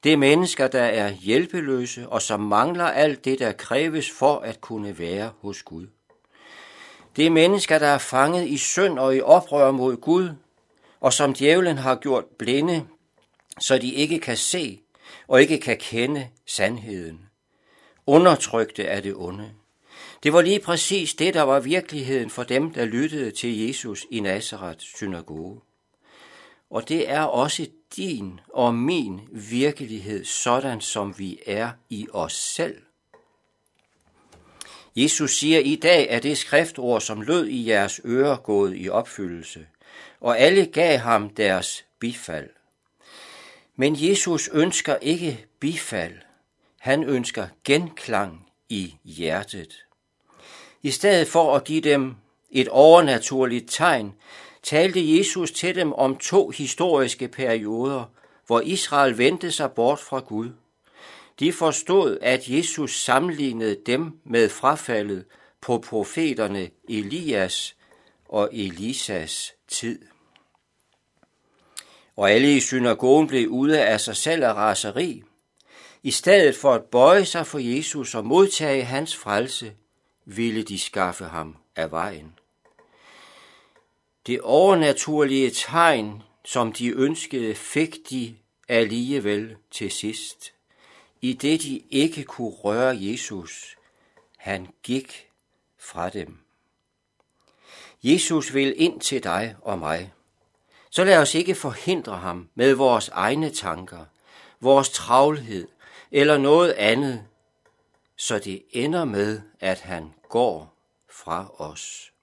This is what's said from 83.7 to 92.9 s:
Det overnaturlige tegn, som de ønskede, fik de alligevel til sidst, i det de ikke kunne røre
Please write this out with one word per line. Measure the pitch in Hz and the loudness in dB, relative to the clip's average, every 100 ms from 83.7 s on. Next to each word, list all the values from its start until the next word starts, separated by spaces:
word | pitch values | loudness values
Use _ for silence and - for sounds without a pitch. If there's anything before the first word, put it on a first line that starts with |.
| _ _ _ _ _ - | _ _ _ _ _ -6
Det | 123 | -6
overnaturlige | - 139 190 190 156 143 - 151 143 135 131 | 2 4 6 6 4 2 -2 0 2 2 0
tegn, | - - 165 170 139 104 104 - _ - | 0 -4 2 4 4 -2 -10 -20 _ -8
som | - 113 | -2 -2
de | 107 120 | -2 -4
ønskede, | 127 135 160 - 131 113 104 | 0 0 0 -6 -6 -6 -6
fik | - 143 160 - - | -6 -2 -4 -6 -10
de | 127 117 113 _ _ _ | -8 -10 -12 _ _ _
alligevel | 120 113 113 123 139 104 104 110 110 _ | 0 0 -2 -4 -4 -2 -4 -6 -14 _
til | - 101 | -10 -8
sidst, | - 104 110 - - - _ _ _ _ _ _ _ | -6 -8 -10 -14 -16 -20 _ _ _ _ _ _ _
i | 123 | -8
det | 127 143 160 | -4 -2 -2
de | 151 131 - | -2 -10 -6
ikke | 135 156 160 | -2 -2 -2
kunne | 135 - 117 | -14 -10 -12
røre | 92 101 110 131 | -6 -4 0 0